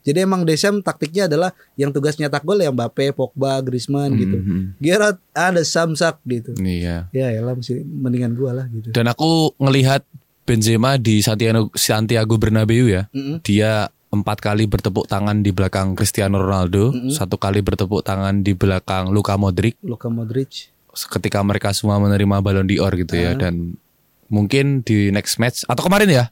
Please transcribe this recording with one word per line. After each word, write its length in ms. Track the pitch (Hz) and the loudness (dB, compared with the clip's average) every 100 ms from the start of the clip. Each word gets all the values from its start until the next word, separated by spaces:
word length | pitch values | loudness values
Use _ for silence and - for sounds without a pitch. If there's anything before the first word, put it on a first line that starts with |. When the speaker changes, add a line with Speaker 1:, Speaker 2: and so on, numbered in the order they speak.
Speaker 1:
Jadi 160 | - 156 | 0 0
emang 220 | 190 190 | 0 0
Deschamps 400 | 165 156 202 202 | 0 2 0 0
taktiknya 480 | 180 - 156 180 185 | -4 -6 -4 -2 0
adalah 200 | 151 180 - _ | 0 0 -4 _
yang 200 | - 139 | -4 -2
tugas 240 | 143 147 147 | 0 -2 -2
nyetak 240 | 147 139 | -4 -4
gol 160 | 151 202 | 0 0
ya 100 | 160 | 2
Mbappe, 460 | 127 117 - 139 | 0 -4 -2 -2
Pogba, 480 | 139 131 - 135 131 | -2 -6 -2 -2 -2
Griezmann 560 | 131 123 117 139 143 110 | -2 -4 -2 -2 0 0
gitu. 160 | 95 | 0
Speaker 2:
Hmm, 140 | 98 95 90 | 0 -2 -2
hmm. 160 | 95 95 | -4 -4
Speaker 1:
Giroud 360 | 147 196 208 190 _ | 0 2 2 -2 _
ada 300 | 143 175 175 | -2 0 0
samsak 580 | 151 170 165 156 170 156 | 0 0 -2 0 -2 -2
gitu. 340 | 127 120 117 113 | -6 -6 -6 -6
Speaker 2:
Iya. 480 | 92 87 87 85 87 | -2 -2 -4 -6 -6
Speaker 1:
Ya 180 | 131 131 | -4 -2
elah, 240 | 110 120 | -2 -4
mesti 260 | 127 120 123 | -6 -6 -8
mendingan 540 | 143 151 131 123 123 | -8 -6 -2 -2 -2
gua 180 | 117 131 | -2 -4
lah 140 | 123 127 | -4 -6
gitu. 220 | 113 113 | -8 -4
Speaker 2:
Dan 160 | 117 | 0
aku 240 | 117 117 160 165 156 | 0 0 2 2 2
ngelihat 460 | - 139 135 131 139 _ - _ _ | 0 2 4 4 2 _ -20 _ _
Benzema 520 | - 113 107 113 123 | 0 2 4 4 4
di 240 | 135 113 107 | 2 2 2
Santiago, 480 | 104 107 113 113 107 | 2 0 2 2 0
Santiago 600 | - - 110 110 117 110 113 | -2 0 0 2 0 2 2
Bernabeu 500 | 107 110 107 113 123 | 2 2 4 4 4
ya. 240 | 92 98 | 2 -2
Speaker 1:
Mm-mm. 280 | 135 139 160 | -6 -6 -6
Speaker 2:
Dia 420 | - 101 107 107 101 _ _ | 0 2 2 0 -4 _ _
empat 320 | 101 101 104 | -4 -2 -4
kali 240 | 104 104 | -2 0
bertepuk 400 | 110 113 107 98 | 0 0 0 -2
tangan 380 | - 101 104 104 | -2 -2 0 0
di 80 | 101 | 0
belakang 400 | 92 92 98 95 | 0 0 0 -2
Cristiano 480 | 92 104 - 98 98 | 0 -2 0 0 0
Ronaldo, 480 | 95 95 90 98 117 | 0 0 0 2 2
Speaker 1:
Mm-mm. 220 | 127 131 | 0 -4
Speaker 2:
satu 240 | 147 92 | -4 -4
kali 240 | 98 98 101 | -2 0 0
bertepuk 400 | 95 - 92 101 | 0 -2 -2 -2
tangan 380 | - 98 98 101 | -2 -2 0 0
di 160 | 98 | 0
belakang 560 | 92 101 92 - 95 92 | 2 2 0 -2 -4 0
Luka 240 | 101 101 | 0 0
Modric. 400 | 98 98 90 110 - | 0 0 2 -2 -2
Speaker 1:
Luka 260 | 196 113 120 | -10 -8 -6
Modric. 640 | 117 113 120 135 - - _ _ | -6 -4 -4 -6 -10 -20 _ _
Speaker 2:
Ketika 560 | - - 101 95 101 | -14 -8 -6 -2 0
mereka 320 | 101 101 101 | 0 0 -2
semua 240 | 98 104 101 | -2 0 2
menerima 400 | 101 101 101 98 | 2 4 2 2
Ballon 240 | 98 95 | 2 2
d'Or 320 | 95 101 98 | 2 2 2
gitu 160 | 92 80 | 0 -2
ya. 220 | 85 87 | 0 0
Speaker 1:
Ah. 80 | 131 | 0
Speaker 2:
Dan 320 | 90 85 85 92 _ _ _ _ | -2 -2 -6 -10 _ _ _ _
mungkin 560 | _ 107 101 135 139 135 | _ -2 2 2 2 0
di 280 | 113 107 101 | 2 2 2
next 260 | 101 - | 0 -2
match 280 | - 120 - | -2 -2 -2
atau 180 | - 120 | -4 -2
kemarin 240 | 175 196 208 | 2 4 6
ya? 160 | 135 117 | 4 2